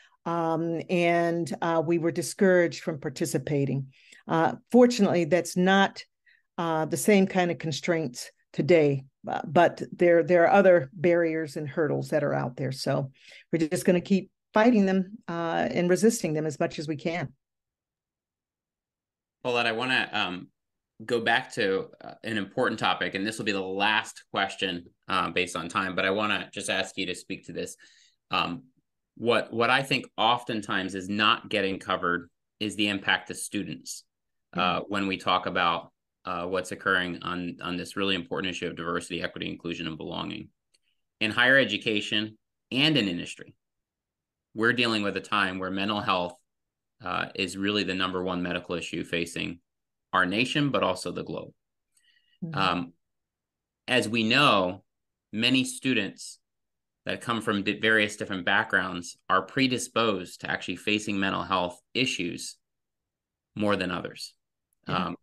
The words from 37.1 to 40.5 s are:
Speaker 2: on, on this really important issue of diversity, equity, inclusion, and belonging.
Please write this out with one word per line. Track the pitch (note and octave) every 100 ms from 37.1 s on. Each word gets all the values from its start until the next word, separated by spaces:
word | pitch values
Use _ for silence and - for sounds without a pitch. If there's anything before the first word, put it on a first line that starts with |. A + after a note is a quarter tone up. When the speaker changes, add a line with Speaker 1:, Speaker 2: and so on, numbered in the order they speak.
| E2+
Speaker 2:
on, | F2+ F2 F2 -
on | F2+ F2+
this | F2 -
really | G2
important | F#2 E2+ D#2 F#2
issue | F2 E2+
of | D2+
diversity, | E2+ F2 - E2+
equity, | F2+ F2 F2
inclusion, | E2+ E2+ E2+ E2+
and | D#2
belonging. | E2 E2+ E2+ D#2+ -